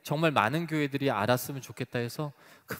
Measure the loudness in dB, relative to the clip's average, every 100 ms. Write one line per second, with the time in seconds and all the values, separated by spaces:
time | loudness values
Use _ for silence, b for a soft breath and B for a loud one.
0 | -4 0 4 4 4 2 -2 0 0 0
1 | 0 2 4 2 0 -8 -12 -10 -6 -4
2 | -6 -6 -8 -10 B B -14 -12